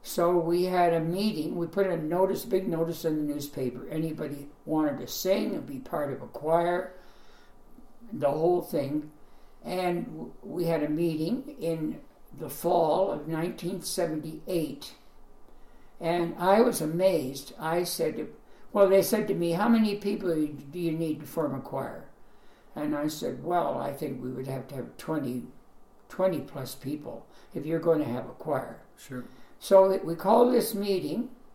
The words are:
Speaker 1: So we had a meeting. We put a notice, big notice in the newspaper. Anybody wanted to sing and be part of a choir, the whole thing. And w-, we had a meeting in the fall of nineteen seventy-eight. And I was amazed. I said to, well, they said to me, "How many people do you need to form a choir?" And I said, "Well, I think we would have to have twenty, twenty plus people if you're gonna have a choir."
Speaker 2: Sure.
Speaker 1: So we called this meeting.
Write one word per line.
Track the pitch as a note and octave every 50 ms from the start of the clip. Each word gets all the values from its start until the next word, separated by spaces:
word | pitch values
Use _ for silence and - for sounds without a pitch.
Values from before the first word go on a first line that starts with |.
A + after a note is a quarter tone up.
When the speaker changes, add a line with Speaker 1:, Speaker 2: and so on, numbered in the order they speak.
Speaker 1:
So | - - - - F3 E3+ F3+
we | F3 E3 E3 E3+ F3+ F3+
had | F3+ F#3 F3+ F3 E3+
a | E3+ E3
meeting. | D#3+ E3 E3+ F#3+ G#3 G#3+ - D#3+ D3 D3+ -
We | F3 E3+ E3
put | - G3+ G3
a | F#3+ F3
notice, | D#3+ D3+ D3+ E3+ F3+ F#3+ F#3+ G3 - -
big | A3+ G3 F3+ F#3+ -
notice | E3+ D#3+ E3 E3 E3+ - -
in | E3 D#3 D3+ D3
the | D3 C#3+
newspaper. | D3 C#3 - - C#3+ C3 B2 - - B2+ C3
Anybody | D3 D#3+ D#3+ D#3+ D#3 - C#3 C3+ C#3+ C#3 C#3 - - - -
wanted | - D#3 D#3 D#3 D3 C3 G2+
to | B2
sing | A#2+ - - - F#3 G3 G#3+ - - F#3+
and | D#3+ C3
be | C3+ C#3 B2+
part | - - - D3+ D3 C#3
of | C3 A#2
a | A#2
choir, | A2+ - - D3 D#3 E3 E3+ E3+ F3 F3 F3+ - - - - - - - - - - - - - - - - - - - - - - - - - -
the | A3 A#3 C#3 C#3+
whole | D3 D#3 D#3+ F3 F3 F3
thing. | - - - - C3+ C3+ D3 D3+ D3+ - - - - - - - - - - - -
And | - F3+ F#3 F3+ F3+ F3 E3+ -
w-, | - D#3+ D#3 - - - -
we | - - - F3 E3+
had | E3 E3 D#3
a | D3 D3
meeting | D3+ D#3+ F3 E3+ D#3+ D#3 D#3 E3+ A#3 C4 - - - -
in | D#3 E3 E3 D#3+ D#3 - - - - - - - - - -
the | C#3 D#3+ C#3+
fall | - - - E3+ F3+ F3 E3 D#3 D#3 F3+ G3 -
of | - D3+ D3 D#3
nineteen | D#3+ D#3+ E3 F3+ E3+ - E3+ F3 G3 F3
seventy-eight. | - - - - F3 D#3+ D#3 D#3 D3+ D#3 D3+ - - - F#3 E3+ D#3 C#3 B2+ - - - - - - - - - - - - - - - - - - - - - - - - -
And | E3+ E3 E3+ F3 E3+ E3+ -
I | - F3 F#3 G3 A3
was | B3 B3+ - -
amazed. | D#3+ D#3 D#3+ E3+ F#3 F#3+ F3+ D#3 C3 B2+ C#3 C3+ - - - -
I | D#3 D#3+ E3 F3 F3+
said | F3 - - D#3+ D#3 D#3
to, | D#3+ D3+ - - - - - - - - -
well, | - G#3 G3 F#3
they | F#3+ G3
said | F3+ - A3+ A3 - -
to | E3
me, | E3+ E3+ E3+
"How | E3 F3 G#3 A#3
many | A#3 A3+ A3 G#3 G3
people | G3+ - G3+ G#3 - G3 F3+ E3
do | D#3 D3+ D3 D3+ C3+ - C#3 D#3 F3+
you | F3 E3
need | D#3 D#3+ E3 D#3+ D3+ -
to | D3+
form | - - E3+ D#3 C#3+ C#3
a | C3+
choir?" | - - - C3+ B2 A#2 - A#2 - - - - - - - - - - - - _ - -
And | - D3+ D3+ D3+
I | D3 D3
said, | D3+ D3+ - - - B2+ C3+ C#3
"Well, | E3 F3 F3 - - - -
I | - C#3
think | C#3 - D#3 D3 C3+ C3
we | B2 B2+
would | C3 - C3+ C3+
have | C3+ C3 - -
to | C#3+
have | C3 A#2+ - -
twenty, | - - - D#3+ D#3 C3+ B2+ B2 B2 A#2 - - - - - - - - - - - - _
twenty | - - F#3 F#3+ F3 C#3+
plus | - - - C#3+ C3 - -
people | - - C3 D3+ - - - - - - - - - - - -
if | E3 D3+
you're | D#3 E3 D#3+
gonna | D#3+ E3+ E3 D3+ C#3+
have | A2+ A#2 B2+ -
a | -
choir." | - - - D#3+ C#3+ B2+ - - - - - - -
Speaker 2:
Sure. | - - - C3 B2+ A#2+ - - - - - - -
Speaker 1:
So | - - G3 F#3+ F#3+ F#3+ F#3+ -
we | - D#3+ E3+
called | E3+ - F#3+ A3 A#3 B3 B3
this | B3 A#3 G#3+ - G#3+
meeting. | G3 G3+ G3 G3 F3+ F3 D#3 E3 A3 B3 - - - - -